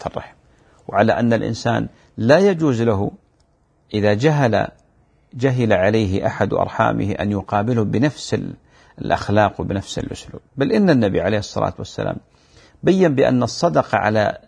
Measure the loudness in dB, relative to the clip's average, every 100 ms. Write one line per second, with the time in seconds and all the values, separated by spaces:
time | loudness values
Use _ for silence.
0 | -8 -10 -14 -20 _ _ _ _ -4 2
1 | 2 2 2 0 -2 -4 -2 -2 -4 _
2 | _ -4 2 4 4 2 0 0 0 0
3 | -2 -8 _ _ _ _ _ _ _ 0
4 | 2 2 2 2 2 0 -2 -8 _ _
5 | _ _ _ -4 -2 0 2 2 4 2
6 | 0 0 -2 -2 -2 0 -2 0 0 0
7 | -4 -4 -4 -4 -2 -2 0 -2 0 0
8 | -2 -2 -6 -6 -6 -12 _ _ _ -10
9 | -4 -4 0 2 2 0 -6 -6 -6 -8
10 | -8 -10 -16 -20 _ -4 0 2 4 4
11 | 2 0 0 -2 -4 -4 -4 -4 -12 -8
12 | -6 -6 _ _ _ -20 -20 _ 0 4
13 | 4 4 2 2 0 -2 -2 0 0 0
14 | 0 0 0 -4